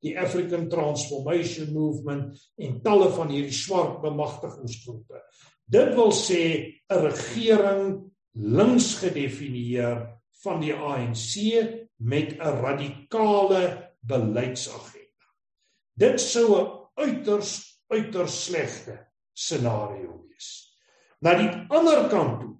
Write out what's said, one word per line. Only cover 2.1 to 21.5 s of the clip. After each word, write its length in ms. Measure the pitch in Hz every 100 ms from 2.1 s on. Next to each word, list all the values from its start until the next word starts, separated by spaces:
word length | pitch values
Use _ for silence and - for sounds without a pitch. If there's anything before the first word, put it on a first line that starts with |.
| 143 135 - _ -
en 240 | 143 123
talle 280 | 220 202 180
van 200 | - 156
hierdie 240 | 139 139
swart 480 | 131 - 185 156 -
bemagtigingsgroepe. 1200 | 156 147 147 - 160 - 123 107 120 117 - - - _ _ _ _
Dit 260 | 196 254 247
wil 160 | 220
sê 640 | - - 175 165 156 - - _
'n 120 | 185 156
regering 1040 | 143 - 226 226 214 196 196 196 190 - _ _
links 600 | 113 104 127 226 240 - -
gedefinieer 1120 | 185 147 135 - 143 123 120 123 120 117 113 - _ _
van 180 | 202 160
die 120 | 151
A 240 | 139 147 135
N 160 | 117
C 480 | 110 - 202 214 226 220 - - _
met 360 | 117 143 151
'n 280 | - 160 127
radikale 1300 | 127 143 147 - - 226 214 202 196 185 180 - - _
beleidsagenda. 1300 | 117 131 107 110 127 131 - - - - - _ _ _ _ _ _ _ _ -
Dit 260 | 233 -
sou 260 | - 233 226 190
'n 120 | - - - -
uiters, 840 | 285 - 214 208 - - - _ _
uiters 580 | 220 - 185 170 - -
slegte 640 | 175 135 - - - - _ _
scenario 920 | - - 156 120 110 101 98 90 82 -
wees. 480 | _ - - - _ _ _ _ _
Na 140 | 165 175
die 160 | 214